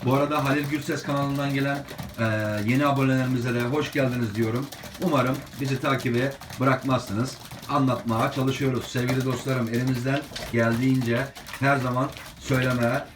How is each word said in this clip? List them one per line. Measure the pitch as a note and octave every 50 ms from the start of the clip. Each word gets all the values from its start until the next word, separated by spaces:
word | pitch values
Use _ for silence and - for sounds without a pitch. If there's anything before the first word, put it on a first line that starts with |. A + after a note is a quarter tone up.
| -
Bu | B2 C3
arada | C#3 C#3+ D3 D3+ D3+ C#3
Halil | C3+ C#3 D3 C#3+ C#3
Gürses | D3+ D3+ - - D#3+ C#3 -
kanalından | - C#3+ C#3 C#3 C#3 C#3 C#3 C#3+ C#3 C3+
gelen, | C#3 C3+ C#3+ C#3 C#3 - - - - - - - -
e, | A2+ A2+ G#2+ G#2+ G#2+ G#2+ G#2+ G#2 G2+
yeni | G#2+ B2 C3 D3
abonelerimize | C#3+ C#3 C3 C3+ C3+ C3 C3 B2+ B2+ B2+ B2 A#2 B2 A#2
de | A#2+
hoş | A#2+ A#2+ C3+ D3+ D3 -
geldiniz | - D3 C3 B2+ B2 B2 A#2+ A2 G2
diyorum. | A2 A2+ A2 A2+ B2 C#3+ - - - - - - -
Umarım | F3 F3+ D3+ C3+ B2+ C3 C3+ - - - - -
bizi | C3+ C3 C3+ C3
takibe | - - E3 - - C3 A#2 A#2+ B2+ C#3 C#3 - - - - -
bırakmazsınız. | C3 C3+ C3 B2+ - C3+ C3+ A#2+ - - G2 G#2+ B2 C3+ - - - - - - - -
Anlatmaya | C#3 C#3+ C#3 C3 A#2+ - - A#2 A2+ A2 A#2+ C3
çalışıyoruz | - C#3 C3 C3+ C3 - C#3+ C3+ B2+ A#2 A2 -
sevgili | - B2+ B2 B2 C3 C3+ B2+
dostlarım. | C3 C3 - - C3 C3 C3 A#2 A2
Elimizden | A#2 A#2+ B2+ C3 C3 A#2+ A#2+ C3 C3+ C#3+ D3+ - - - - -
geldiğince | - A#2 A#2 A#2 A#2 A2+ B2+ C3 C3 C3 B2 A2+ A#2+ A#2 C3+ - - - - - - -
her | C3 C#3 C#3 C3+
zaman | B2 B2+ B2 B2 C3+ D3+ - - - - - -
söylemeye | - - C3+ B2+ B2+ B2+ B2 A#2+ A#2 A#2 B2+ C#3 - - -